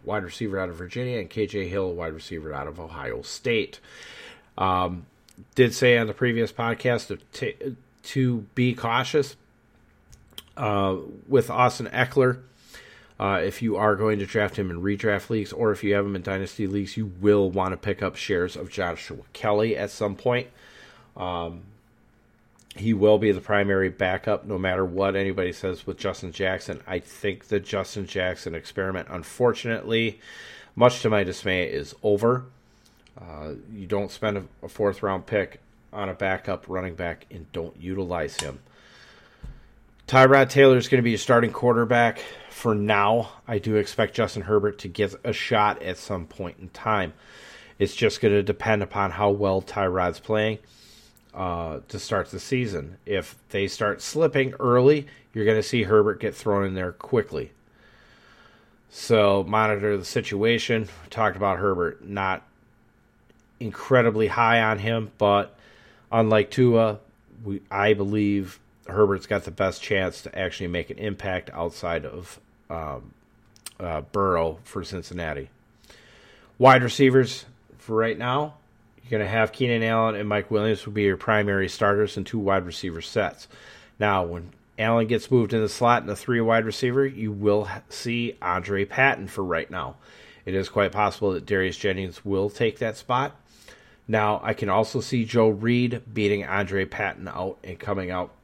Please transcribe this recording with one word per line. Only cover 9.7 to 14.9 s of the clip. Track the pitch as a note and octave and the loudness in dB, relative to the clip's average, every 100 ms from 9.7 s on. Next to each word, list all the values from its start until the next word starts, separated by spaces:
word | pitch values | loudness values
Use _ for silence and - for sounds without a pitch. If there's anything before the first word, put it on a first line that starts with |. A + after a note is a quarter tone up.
| _ _ _ _ - _ - - - | _ _ _ _ -20 _ -20 -18 -6
uh, | A2+ G2+ G2 F#2 - - - | -2 0 0 -2 -6 -14 0
with | C3 - | 2 2
Austin | A2 B2 - A#2 | 2 2 0 -6
Eckler. | B2 B2+ C#3+ B2+ B2+ - _ _ - - - - - | -2 0 4 2 2 -8 _ _ -20 -20 -20 -18 -6
Uh, | G2 G2+ | -2 0
if | F#2 - | -2 -2
you | A#2 F#2+ | -2 2
are | G#2+ G2+ | 2 2
going | G#2+ G#2 | 2 0
to | F#2+ | -2
draft | A2 G#2 - | 0 -2 -2
him | F#2 | -6
in | E2+ | -4
redraft | F#2+ | -2